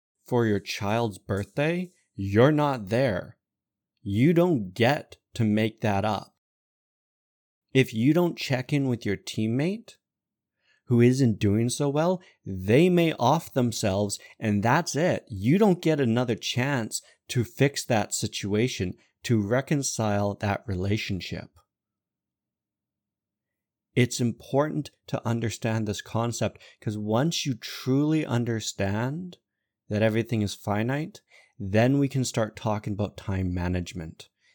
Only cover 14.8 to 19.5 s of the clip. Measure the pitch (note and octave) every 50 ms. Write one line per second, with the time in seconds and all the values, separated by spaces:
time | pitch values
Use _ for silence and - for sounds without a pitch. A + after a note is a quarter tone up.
14.8 | E3+ - - C3+ E3+ F3 A#2 - - - A2+ F#2 G2 A#2+ E3 G3+ A3 G3+ F3 F3+
15.8 | - E3 D#3 C#3+ C3+ A2+ A2 B2 B2+ A#2+ A2 - - - - A#2+ B2 C#3 C#3+ B2
16.8 | A2 G#2+ - - - _ _ _ _ - - B2 A2 - - - C3+ C#3+ C#3+ -
17.8 | - - B2 G#2 G#2 - - - A2+ G#2 - - - G2 G2+ G#2 A#2+ B2+ - -
18.8 | F#2+ F2+ - - _ _ _ _ - - A#2+ A2 G2+ G2